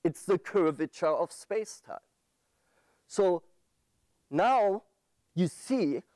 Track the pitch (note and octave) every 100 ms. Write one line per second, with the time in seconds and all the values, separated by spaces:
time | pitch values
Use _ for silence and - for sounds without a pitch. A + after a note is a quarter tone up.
0 | E3+ - - F#3+ - G#3 D#3+ D3 D#3+ -
1 | E3 C#3 E3 - - G#3+ G#3+ - - -
2 | - _ _ _ _ _ _ _ _ _
3 | _ - F#3+ E3+ - _ _ _ _ _
4 | _ _ _ C#3+ G#3+ C4 G3+ G3+ - _
5 | _ _ _ - F3+ - - C4 D3+ C3+
6 | -